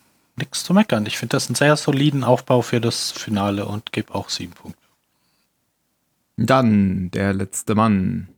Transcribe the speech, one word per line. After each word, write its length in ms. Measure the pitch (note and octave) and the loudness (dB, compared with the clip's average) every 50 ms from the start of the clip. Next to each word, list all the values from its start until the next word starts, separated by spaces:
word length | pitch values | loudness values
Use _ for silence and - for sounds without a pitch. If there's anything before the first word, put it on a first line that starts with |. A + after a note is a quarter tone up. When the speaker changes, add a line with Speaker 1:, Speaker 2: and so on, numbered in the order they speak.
| _ _ _ _ _ _ - | _ _ _ _ _ _ -12
Speaker 1:
nix 260 | - - - - - - | -10 -10 -8 -8 -8 -2
zu 80 | - F3 | 2 4
meckern. 320 | G3+ G#3+ - - A2 G#2 | 4 4 4 2 -2 -2
Ich 120 | G#2+ - - | -2 -4 -6
find 140 | - A#2 - | -6 -2 -2
das 140 | C#3 - - | -2 -2 -2
einen 80 | B2+ | 0
sehr 200 | - C#3+ D3 D3+ | 2 4 4 4
soliden 460 | D3 - - C#3+ C3+ C#3+ D3+ C#3+ C#3 B2 | 4 2 0 0 2 2 2 2 0 2
Aufbau 380 | A#2 B2+ B2+ - - C3 B2 A#2 | 2 2 2 2 2 2 2 2
für 180 | - - A#2+ | 2 -2 -2
das 300 | A2+ A#2 A2+ - - - | 0 -2 -2 -2 -6 -8
Finale 560 | - - - - A2 G2+ G2 G2+ G2+ G2+ G2+ | -8 -8 -6 -4 -2 -2 0 0 -2 -2 -4
und 260 | - G2+ G#2+ - - - | -6 -8 -8 -10 -8 -8
geb 200 | - G#2+ - - | -8 -8 -6 -8
auch 140 | G2 F#2 - | -10 -8 -8
sieben 220 | - - F#2 E2+ F2 | -8 -10 -10 -12 -14
Punkte. 280 | - - - - _ _ _ _ _ _ _ _ _ _ _ _ _ _ _ _ _ _ _ _ _ _ _ _ _ _ _ _ _ _ _ _ | -18 -20 -20 -20 _ _ _ _ _ _ _ _ _ _ _ _ _ _ _ _ _ _ _ _ _ _ _ _ _ _ _ _ _ _ _ _
Speaker 2:
Dann 720 | - A2 A2 C3 C3 C3 A#2 G#2+ G#2 G2+ F#2+ F#2 F#2 F#2 F2 | -4 0 2 2 4 4 4 4 4 4 2 0 -2 -4 -4
der 240 | - - G2 G2 G2 | -4 -2 -2 -2 -2
letzte 400 | F#2+ G2 - - - - - G#2+ | -4 -6 -8 -10 -10 -4 -2 0
Mann, 540 | G2+ A2 A2+ G#2 G2 F#2 F#2 F#2+ F#2 F#2 - - | 2 2 2 2 2 0 0 -2 -4 -8 -10 -18